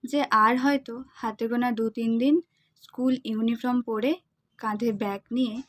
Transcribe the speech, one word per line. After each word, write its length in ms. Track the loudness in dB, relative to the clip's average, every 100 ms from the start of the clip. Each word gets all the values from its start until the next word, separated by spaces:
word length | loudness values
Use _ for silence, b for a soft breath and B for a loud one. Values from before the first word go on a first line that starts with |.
যে 200 | -2 -2 2
আর 280 | 4 4 4
হয়তো 460 | 2 0 -2 -14 -14
হাতে 340 | -8 -8 -4 -2
গোনা 240 | 0 0
দু 180 | 0 -2
তিন 280 | -2 0 2
দিন 220 | 4 2 0 _ _ _
স্কুল 340 | -20 -2 0 0
ইউনিফর্ম 580 | -2 -2 -2 -2 0 -2
পরে 320 | -2 -2 0 -2 _ _ _ _
কাঁধে 340 | -6 -2 -2
ব্যাগ 280 | -2 -4 -6 _
নিয়ে 300 | -2 -2 -4